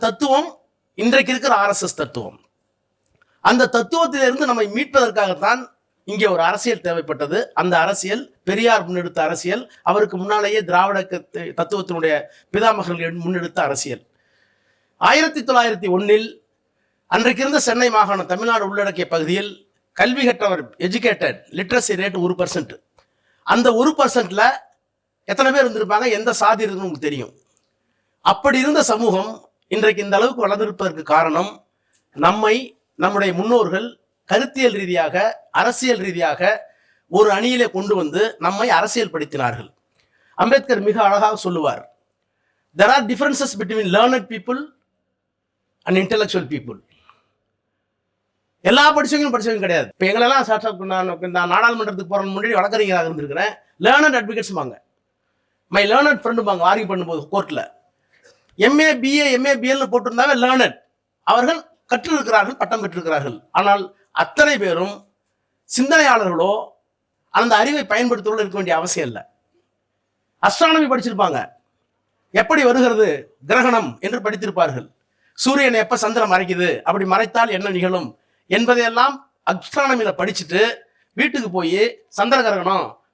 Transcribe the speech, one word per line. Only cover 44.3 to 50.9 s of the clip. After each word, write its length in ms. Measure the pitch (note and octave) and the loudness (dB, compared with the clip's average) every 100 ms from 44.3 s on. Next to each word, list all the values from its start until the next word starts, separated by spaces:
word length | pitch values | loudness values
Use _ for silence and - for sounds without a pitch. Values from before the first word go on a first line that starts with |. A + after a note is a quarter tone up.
people 300 | A3 - B3+ D4+ _ _ _ _ _ _ _ _ _ _ _ - | -10 -6 -8 -8 _ _ _ _ _ _ _ _ _ _ _ -2
and 120 | F#3 | 0
intellectual 440 | F#3+ A3 G#3 F3+ C3 | 0 0 -2 -4 -6
people." 260 | C#3+ B2 G2+ _ _ _ _ _ _ _ _ _ _ _ _ _ _ _ _ _ _ F3+ | -10 -10 -16 _ _ _ _ _ _ _ _ _ _ _ _ _ _ _ _ _ _ 2
எல்லா 180 | B3+ D4 D4 | 6 6 4
படிச்சவங்களும் 380 | C4 D4 D4 | 2 0 0
படிச்சவங்க 300 | A#3 A3 A3 F#3 | -2 -2 -2 0
கிடையாது. 220 | E3 B2+ | 0 -2
இப்ப 120 | - F#3 | -2 0
எங்களெல்லாம் 360 | A3 A#3+ C4+ A#3 | 2 2 2 2
சட்ட-, 200 | G#3+ A3 F#3 F#3+ | -2 -2 -6 -4